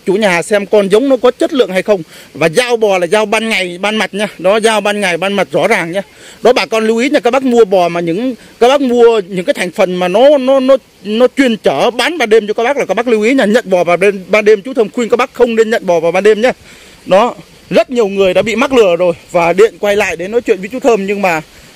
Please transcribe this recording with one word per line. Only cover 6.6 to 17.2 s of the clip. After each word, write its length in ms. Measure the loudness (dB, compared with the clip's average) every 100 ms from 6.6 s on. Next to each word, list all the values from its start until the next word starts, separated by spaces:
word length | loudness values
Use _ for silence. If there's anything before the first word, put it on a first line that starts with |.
| 0
con 200 | -2 0
lưu 100 | 0
ý 120 | 0
nha, 120 | 0
các 100 | 0
bác 120 | 0
mua 220 | 0 2
bò 240 | 2 2 0
mà 120 | -2
những, 340 | -4 -4 -4 -8 -14 0
các 80 | 2
bác 120 | 2
mua 400 | 0 4 4 4 -2
những 160 | -6
cái 100 | -4
thành 160 | -4 -4
phần 240 | -2 -2
mà 140 | 0 0
nó, 300 | 2 4 4
nó, 220 | 2 0
nó, 160 | 2 0 -2 _
nó 220 | -6 0 0 2
chuyên 200 | 0 0
chở 340 | -2 0 -2
bán 280 | 0 -4 -2
ban 120 | 2
đêm 160 | 2 2
cho 80 |
các 100 | -2
bác 120 | -2 -2
là 80 |
các 100 | -2
bác 140 | -2 0
lưu 140 | 0
ý 120 | 2
nha. 100 | 2
Nhận 260 | 2 0 0
bò 140 | 0
vào 120 | 0 2
đêm, 280 | 0 -2 -2
ban 160 | 0
đêm 180 | 2 2
chú 120 | 0
Thơm 140 | -4 -2
khuyên 180 | -2 -2
các 80 | -2
bác 180 | -2
không 200 | 0 0
nên 160 | 2 0
nhận 160 | 0 0
bò 140 | 0
vào 120 | 0
ban 100 | 0
đêm 160 | 0 2
nhá. 120 | 0 -4 -12 -20 -20 -20 0
Đó, 280 | 2